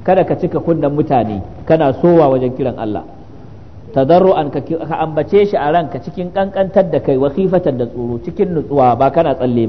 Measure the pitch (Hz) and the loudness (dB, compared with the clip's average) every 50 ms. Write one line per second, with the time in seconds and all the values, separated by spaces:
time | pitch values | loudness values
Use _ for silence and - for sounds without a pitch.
0 | - 185 185 190 170 - 147 - 185 170 - 147 - 170 170 151 147 139 143 147 | -2 2 2 2 2 2 0 -2 -2 -2 -2 -2 -2 0 0 0 0 0 0 0
1 | 147 - 143 123 113 107 104 98 - - - - - - 160 160 170 170 127 - | 0 2 0 0 0 0 -2 -6 -8 -10 -14 -8 -2 0 2 2 2 2 0 2
2 | - 175 175 165 156 135 131 127 127 123 127 143 139 127 - - 113 107 104 82 | 2 4 6 6 6 4 4 2 0 -2 -2 -4 -4 -4 -4 -4 -6 -6 -6 -6
3 | - - - - - - - - - - - - - - - - - - - 135 | -8 -12 -16 -20 -20 -20 -20 -20 -20 -20 -20 -20 -20 -20 -20 -20 -18 -4 -2 0
4 | 135 139 165 185 190 185 - 156 151 143 - 147 - - 165 160 - 151 160 156 | 4 4 4 6 6 4 4 2 0 -2 -4 -6 -6 -6 -6 -6 -6 -6 -4 -4
5 | 160 160 151 160 147 - 202 202 202 202 - - 139 - - 175 160 - - - | -4 -2 -2 -4 -2 2 2 4 4 4 2 0 0 2 2 0 0 -2 -6 -10
6 | - 180 - 190 180 180 170 196 196 196 - - 190 180 - 208 190 170 156 139 | -10 -10 -8 -8 -8 -4 -2 -2 -2 -2 -2 -2 -2 0 2 0 2 2 0 -2
7 | - - 135 131 139 143 - 190 190 180 190 180 175 160 135 123 120 117 117 123 | 0 0 0 2 0 0 0 0 0 2 0 0 0 0 -2 -2 -4 -6 -6 -6
8 | 120 120 120 117 - - - - 196 180 175 151 127 110 143 143 127 123 - 120 | -6 -6 -6 -6 -8 -8 -4 -2 -2 0 -2 -4 -4 0 2 2 4 4 4 2
9 | 135 135 - 165 - 123 135 - 127 127 120 120 113 | 2 2 2 2 0 0 0 -2 -2 0 0 0 0